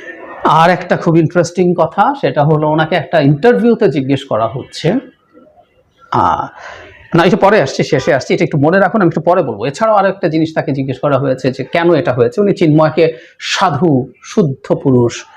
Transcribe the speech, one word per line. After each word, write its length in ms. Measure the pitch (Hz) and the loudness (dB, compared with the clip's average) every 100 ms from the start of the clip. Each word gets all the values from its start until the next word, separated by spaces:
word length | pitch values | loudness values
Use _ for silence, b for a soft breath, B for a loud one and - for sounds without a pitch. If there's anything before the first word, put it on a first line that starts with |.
| B - - - | B -18 -18 -8
আর 260 | 139 147 165 | 0 2 4
একটা 280 | 180 - 170 | 2 -2 -2
খুব 200 | - 165 | 2 2
ইন্টারেস্টিং 560 | 156 180 170 - 180 175 | 2 0 -2 0 0 2
কথা, 380 | 160 - 226 285 | -2 0 0 0
সেটা 220 | 160 - | -2 0
হলো 260 | 147 156 151 | 2 2 2
ওনাকে 260 | 156 160 180 | 0 0 -2
একটা 240 | 143 170 | 0 2
ইন্টারভিউতে 720 | 143 147 233 220 226 226 202 | 2 4 2 2 2 2 2
জিজ্ঞেস 320 | 147 131 139 | 0 -2 -4
করা 240 | - 110 113 | -2 -2 -2
হচ্ছে, 460 | 127 - - 156 240 - _ _ _ _ _ _ _ _ _ _ | -4 -12 -6 -2 -2 -6 _ _ _ _ _ _ _ _ _ _
আহ, 360 | - 92 82 - B B B B B B 165 | -2 0 -2 -6 B B B B B B 0
না, 100 | 185 | 2
এটা 120 | 175 | 4
পরে 240 | 196 214 | 4 2
আসছে, 220 | 135 - | 0 -2
শেষে 300 | 165 147 151 | -2 -2 0
আসছে, 200 | 143 - | -2 -2
এটা 100 | 190 | -2
একটু 140 | 170 156 | -2 0
মনে 220 | 143 185 | 2 2
রাখুন, 220 | 190 226 | 2 2
আমি 60 | 175 | 0
একটু 140 | 160 | 0
পরে 220 | 165 180 | 0 0
বলবো। 220 | 147 107 120 | -2 -4 -6
এছাড়াও 300 | 139 220 214 | -2 0 2
আরো 140 | 196 | 0
একটা 180 | 190 175 | -2 -2
জিনিস 260 | 160 156 160 | -2 -2 -2
তাকে 160 | 156 | -4
জিজ্ঞেস 280 | 143 135 127 | -4 -4 -4
করা 180 | 147 135 | -2 0
হয়েছে 340 | 139 131 131 | 0 -2 -4
যে 120 | 123 | -4
কেন 300 | 127 170 170 | -4 0 2
এটা 200 | 165 135 | 2 0
হয়েছে। 280 | 123 120 - | 0 0 0
উনি 120 | 202 | 0
চিন্ময়কে 640 | - 165 151 156 - 160 B B B | 2 2 4 2 2 0 B B B
সাধু, 680 | - - 190 139 175 135 127 - | -8 -2 -2 0 0 0 -2 -10
শুদ্ধ 500 | - - 165 131 - | -6 -2 -2 -2 -4
পুরুষ, 520 | 170 143 127 120 - - | -2 2 2 2 -2 -14